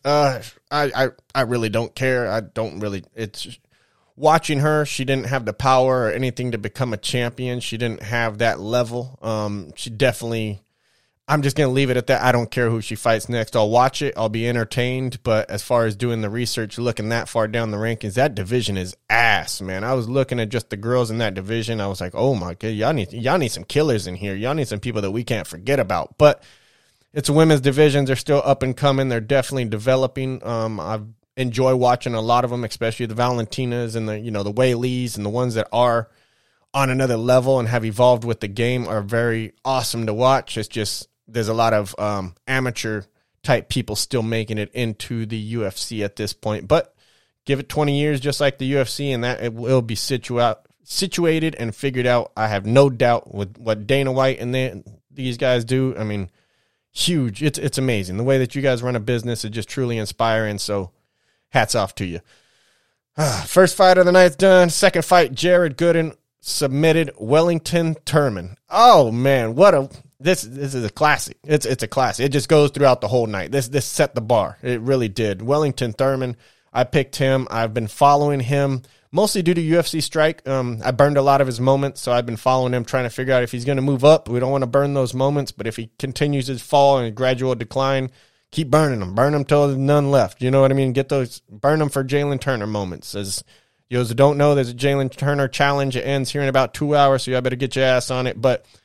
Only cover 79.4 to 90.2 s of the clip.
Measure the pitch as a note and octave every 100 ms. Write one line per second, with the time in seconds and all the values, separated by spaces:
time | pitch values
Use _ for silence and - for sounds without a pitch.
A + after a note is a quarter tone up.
79.4 | E3+ E3+ D#3+ E3+ D#3+ D#3+ - D#3+ D#3 D#3
80.4 | - C3+ B2 A2+ - A#2+ C#3+ C#3+ C#3 C#3
81.4 | C3+ A#2 B2+ C#3 C#3 C3+ - A#2+ A#2 A#2
82.4 | - C3 B2+ B2 A2+ C3+ B2 - C3 C3
83.4 | A#2+ B2 A#2+ C3+ C3+ C3+ C#3+ - - A#2+
84.4 | B2+ C#3 B2+ C#3 C#3+ C#3 B2+ B2+ C3+ D3
85.4 | C3 - A2 A2 A2 - C3+ C3 D3 C#3+
86.4 | B2+ B2+ - D3 C#3 C#3 A#2+ G#2+ B2+ B2+
87.4 | C3 A#2+ A2 C3 C3+ C3+ C3 - _ _
88.4 | _ - D#3 D3+ D3+ B2 F#2 G2 C3+ D3
89.4 | C#3 D3 C#3+ C3+ C3+ D3 C#3 C#3